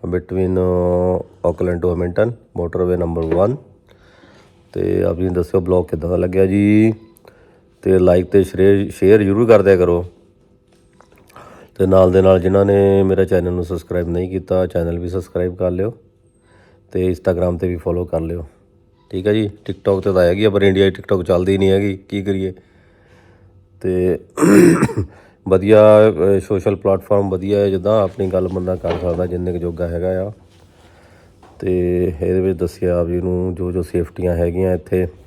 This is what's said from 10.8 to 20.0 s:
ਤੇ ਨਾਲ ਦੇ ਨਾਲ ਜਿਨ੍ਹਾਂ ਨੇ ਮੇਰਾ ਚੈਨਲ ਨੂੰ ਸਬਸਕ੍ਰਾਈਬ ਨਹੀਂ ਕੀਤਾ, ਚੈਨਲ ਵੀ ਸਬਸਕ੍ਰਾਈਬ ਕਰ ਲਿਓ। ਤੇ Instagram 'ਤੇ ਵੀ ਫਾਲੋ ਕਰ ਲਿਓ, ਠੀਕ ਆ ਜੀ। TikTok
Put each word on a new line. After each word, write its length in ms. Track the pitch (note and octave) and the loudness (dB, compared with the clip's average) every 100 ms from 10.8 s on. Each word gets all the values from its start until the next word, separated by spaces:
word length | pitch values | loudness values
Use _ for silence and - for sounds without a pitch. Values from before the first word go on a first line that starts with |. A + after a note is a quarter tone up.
| _ _ _ _ _ - - - - - | _ _ _ _ _ -20 -20 -20 -20 -4
ਤੇ 80 | F#2+ | 2
ਨਾਲ 260 | F#2+ F#2 | 4 6
ਦੇ 100 | F#2 | 6
ਨਾਲ 180 | F#2+ F#2 | 4 4
ਜਿਨ੍ਹਾਂ 240 | F2+ G2 | 4 2
ਨੇ 380 | G2 G2 G2 G2 | 2 4 4 2
ਮੇਰਾ 220 | F#2+ F#2+ | 2 0
ਚੈਨਲ 280 | F#2+ F#2 F2+ | 0 0 -2
ਨੂੰ 120 | F2 | -6
ਸਬਸਕ੍ਰਾਈਬ 440 | E2+ F2 - F2+ E2+ | -6 -8 -6 -6 -4
ਨਹੀਂ 220 | F2 F2+ | -4 -4
ਕੀਤਾ, 360 | F#2 E2 F#2 F2+ | -8 -4 -2 -2
ਚੈਨਲ 320 | F2 E2+ E2+ | -4 -4 -6
ਵੀ 100 | F2 | -6
ਸਬਸਕ੍ਰਾਈਬ 480 | F#2 F2+ F2+ F2+ F2+ | -8 -8 -6 -6 -4
ਕਰ 140 | F#2 | -4
ਲਿਓ। 240 | F2+ G2+ A#2 _ _ _ _ _ _ _ _ _ | -4 -6 -8 _ _ _ _ _ _ _ _ _
ਤੇ 180 | F#2 F#2 | -4 -2
Instagram 440 | E2+ - F2 F2+ | -2 -2 -2 -2
'ਤੇ 140 | F2 F#2 | -2 -4
ਵੀ 80 | F2 | -4
ਫਾਲੋ 280 | F2+ F2 | -4 -4
ਕਰ 160 | F2 E2 | -4 -6
ਲਿਓ, 260 | E2 E2+ E2 _ _ _ _ _ _ | -6 -8 -12 _ _ _ _ _ _
ਠੀਕ 180 | F#2+ G2 | -6 -2
ਆ 40 | |
ਜੀ। 140 | G#2+ G#2 | -2 -2
TikTok 540 | G2 - F#2+ - G2 | -8 -14 -6 -2 0